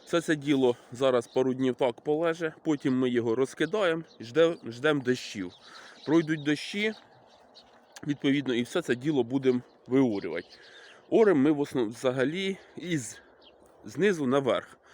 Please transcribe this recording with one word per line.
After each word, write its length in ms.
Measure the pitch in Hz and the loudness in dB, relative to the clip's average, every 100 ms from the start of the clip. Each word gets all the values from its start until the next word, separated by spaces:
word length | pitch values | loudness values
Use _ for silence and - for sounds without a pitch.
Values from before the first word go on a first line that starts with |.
Все 160 | - 170 | -4 -2
це 160 | 170 151 | 0 -2
діло 400 | 143 135 127 120 - | 2 2 4 0 -6
зараз 340 | 117 135 123 - | -2 2 2 0
пару 280 | 131 131 | 0 0
днів 200 | 127 131 | 0 0
так 260 | 123 131 110 | 0 -2 -2
полеже, 540 | 151 151 170 165 160 - | -2 0 0 -2 -6 -6
потім 360 | 160 147 139 127 | -2 0 0 0
ми 120 | 127 | 2
його 240 | 123 117 | 2 0
розкидаємо, 680 | 113 135 - 156 208 180 165 - - | 0 -2 -2 -2 0 0 -2 -6 -16
жде-, 360 | 117 139 165 170 - | -4 2 2 2 -10
ждемо 360 | 117 151 147 | -2 0 2
дощів. 500 | 123 127 - 107 90 - - - - - - | 0 -2 -2 -10 -10 -12 -20 -20 -20 -12 0
Пройдуть 360 | 165 156 160 | 0 2 -2
дощі, 500 | 143 147 - 202 214 214 - - _ _ _ - - - _ - 147 | -2 -4 -4 -4 -4 -4 -16 -20 _ _ _ -20 -20 -20 _ -12 -8
відповідно, 480 | 147 143 143 131 | -2 0 0 0
і 80 | 117 | -2
все 200 | 120 180 | -2 -2
це 140 | 151 123 | -2 -2
діло 280 | 147 143 | 0 0
будемо 360 | 117 135 131 123 - _ - | 0 0 2 0 -2 _ -2
виорювати. 600 | 131 127 98 95 82 - - - - - - - | 2 2 0 -4 -8 -10 -18 -20 -20 -20 -18 0
Орем 280 | 196 214 151 | 4 4 4
ми 120 | 143 | 4
в 100 | 143 | 2
основ-, 280 | 143 135 110 | -2 -2 -4
взагалі 680 | 120 131 131 131 180 196 190 - - | -2 -2 0 -2 -2 -6 -6 -12 -14
із, 420 | 170 156 110 - - _ - _ - _ | -6 -6 -6 -16 -20 _ -20 _ -20 _
знизу 420 | 107 131 202 165 127 | -12 -2 0 0 2
наверх, 520 | 139 131 87 - - _ | 2 2 0 -2 -18 _